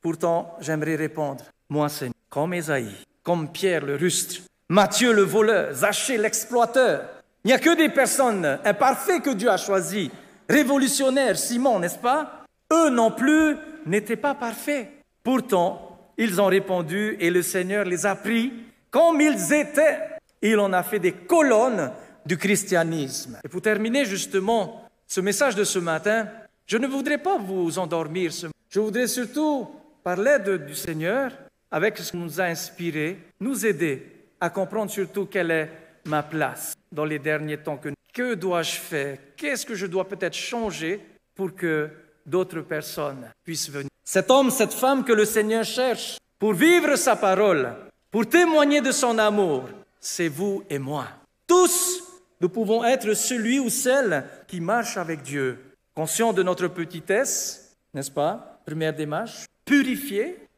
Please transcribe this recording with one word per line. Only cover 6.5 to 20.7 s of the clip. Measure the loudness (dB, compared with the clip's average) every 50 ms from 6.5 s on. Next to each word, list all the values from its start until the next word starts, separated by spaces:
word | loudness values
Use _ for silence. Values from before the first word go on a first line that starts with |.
| 2 2 2 4 4 4 4 4 2 0 -4 -10 -14 -20 _ _ _ _
Il | _ 4
n'y | 4
a | 6
que | 6 4 6
des | 6 4 4
personnes | 4 2 2 2 2 2 2 2 2 2 0 0 -2 0 0
imparfaites | 0 2 4 4 2 2 2 0 0 0 0
que | 0 -2
Dieu | -2 0 2 2
a | 2
choisies. | 2 0 0 0 0 0 -2 -4 -4 -6 -6 -8 -14 -20 -20 -20 _ _
Révolutionnaires, | 2 4 4 4 4 4 2 2 2 0 2 0 2 2 2 2 2 0 0
Simon, | -2 -4 -2 0 2 2 2 2
n'est-ce | 0 -2 -6
pas ? | -2 0 0 0 0 -2 -6 -12 -20 -20 _ _ _ _ _
Eux | 4 6 6 6
non | 6 4 4 2
plus | 2 2 2 4 6 6 4 4 2 -2 -8 -16 -18 -12 -4
n'étaient | -2 -2 -2 0 -2 -6
pas | -2 -2 -4 -2
parfaits. | -2 -6 -8 -8 -6 -4 -4 -4 -4 -4 -8 -16 -20 _ _ _ _
Pourtant, | _ 0 0 0 2 2 2 2 2 2 -2 -6 -14 -18 -20 -20 -20 _ _ -2
ils | -2 0 2 2
ont | 4 4
répondu | 4 2 2 0 -2 -2 -2 -4 -4 -4 -4 -4 -4 -2
et | -2 2
le | 2 2
Seigneur | 0 0 -4 -4 -2 -2 -2 -2 -2
les | -2 -2 -2 0
a | -2 -2
pris | -2 -4 -2 0 0 0 -2 -6 -10 -18 -20 _ _ _ _
comme | 4 4 6 6 6 6
ils | 4 4 4 0 0 2 2
étaient. | 2 2 2 2 4 4 4 4 0 -6 -10 -12 -16 _ _ _ _
Il | 0 2 4 4
en | 2 2